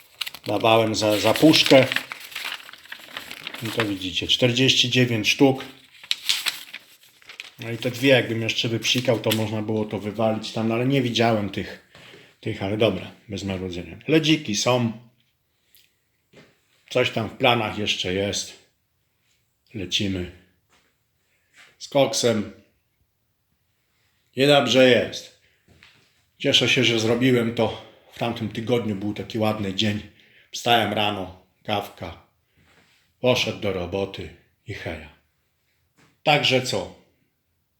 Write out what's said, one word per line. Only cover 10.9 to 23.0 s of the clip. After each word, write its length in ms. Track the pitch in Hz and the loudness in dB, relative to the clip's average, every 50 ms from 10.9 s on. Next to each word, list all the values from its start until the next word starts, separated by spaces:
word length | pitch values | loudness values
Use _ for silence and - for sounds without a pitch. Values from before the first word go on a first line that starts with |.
| 139 139 | 2 2
widziałem 480 | 123 120 110 110 117 117 113 104 101 95 | 0 0 0 2 2 2 2 0 -2 -4
tych, 420 | - 107 92 - - - _ _ _ - - - - - - - _ _ | -6 -8 -8 -8 -12 -18 _ _ _ -20 -20 -20 -20 -20 -20 -20 _ _
tych, 220 | - 110 104 - | -8 -8 -6 -6
ale 140 | 101 98 107 | -4 -4 0
dobra, 360 | 107 113 107 95 90 - - - _ _ - | 2 2 2 0 -2 -10 -14 -18 _ _ -12
bez 160 | 104 92 98 | -10 -8 -6
marudzenia. 540 | 98 95 92 92 92 87 90 85 82 90 104 - - | -6 -6 -6 -6 -8 -8 -10 -12 -12 -16 -12 -2 2
Ledziki 480 | 151 160 151 151 156 151 - - 104 | 2 2 4 2 0 0 0 -6 -4
są. 360 | 101 - 123 127 123 120 107 104 - - _ _ _ _ _ _ _ _ _ _ _ _ _ _ _ _ _ _ _ _ _ _ _ _ _ _ - - _ _ _ _ _ _ _ _ _ | -2 0 2 2 2 0 -2 -4 -6 -16 _ _ _ _ _ _ _ _ _ _ _ _ _ _ _ _ _ _ _ _ _ _ _ _ _ _ -20 -20 _ _ _ _ _ _ _ _ _
Coś 200 | - 123 123 120 | 0 0 0 0
tam 180 | - 120 107 92 | -2 -4 -6 -6
w 40 | |
planach 460 | - - 131 123 120 117 110 104 92 101 | -4 2 2 2 4 2 0 -4 -4 -4
jeszcze 360 | 107 98 - - - 95 92 | -4 -4 -4 -4 -4 -4 -2
jest. 460 | 95 101 101 95 - - - - - _ _ _ _ _ _ _ _ _ _ _ _ _ _ _ _ _ _ _ _ _ _ - | -2 -2 -2 -4 -6 -8 -10 -16 -20 _ _ _ _ _ _ _ _ _ _ _ _ _ _ _ _ _ _ _ _ _ _ -10
Lecimy 580 | 110 92 90 - - 107 98 95 92 87 82 - - _ _ _ _ _ _ _ _ _ _ _ _ _ _ _ _ _ _ _ _ _ _ _ - - - _ _ | -10 -8 -6 -4 -2 -2 -2 -2 -4 -6 -8 -12 -20 _ _ _ _ _ _ _ _ _ _ _ _ _ _ _ _ _ _ _ _ _ _ _ -20 -20 -20 _ _
z 100 | - - | -18 -2
koksem. 640 | - 139 135 - - - - 120 113 107 101 104 - - _ _ _ _ _ _ _ _ | 2 2 2 2 2 0 0 0 0 0 -4 -6 -12 -20 _ _ _ _ _ _ _ _